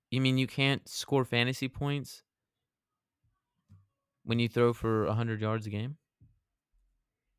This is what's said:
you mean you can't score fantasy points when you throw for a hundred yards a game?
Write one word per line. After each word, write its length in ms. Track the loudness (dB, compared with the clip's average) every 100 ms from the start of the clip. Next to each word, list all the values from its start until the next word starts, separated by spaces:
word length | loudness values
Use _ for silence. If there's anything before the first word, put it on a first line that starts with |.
| -6
you 100 | 0
mean 160 | 2 2
you 100 | 0
can't 400 | 0 0 0 -4
score 380 | -10 -2 0 2
fantasy 420 | 2 0 0 -6
points 560 | -4 -4 -4 -6 -16 _ _ _ _ _ _ _ _ _ _ _ _ _ _ _ -20 _ _ _ _
when 160 | -2 2
you 80 | 2
throw 260 | 4 4
for 320 | 4 0 2 2
a 80 |
hundred 280 | 0 0 -2
yards 260 | -2 -2 -4
a 20 |
game? 280 | -6 -6 -10 _ _ -20 _ _ _ _ _ _ _ _ _ _